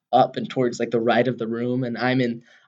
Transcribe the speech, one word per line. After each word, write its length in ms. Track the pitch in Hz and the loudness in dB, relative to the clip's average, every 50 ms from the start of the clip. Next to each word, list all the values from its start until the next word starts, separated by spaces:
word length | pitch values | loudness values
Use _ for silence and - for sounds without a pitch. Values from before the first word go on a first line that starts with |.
| _ _ | _ _
up 240 | - 123 120 - - - | 2 4 4 2 0 -4
and 120 | 113 - | -8 -4
towards, 300 | - 135 127 120 113 - | -2 -2 0 0 0 -2
like, 120 | 117 117 | -2 -2
the 80 | - 117 | 0 0
right 280 | 113 120 113 113 120 131 | 2 2 2 2 2 2
of 100 | 120 113 | 0 -2
the 100 | 117 110 | -4 -6
room, 360 | 117 117 120 123 123 127 131 | -4 -4 -2 -2 -2 -2 -2
and 140 | 120 120 107 | -4 -4 -2
I'm 240 | 117 127 127 131 | 0 0 2 2
in, 220 | 127 120 120 117 - _ _ _ _ | 0 0 -2 -6 -10 _ _ _ _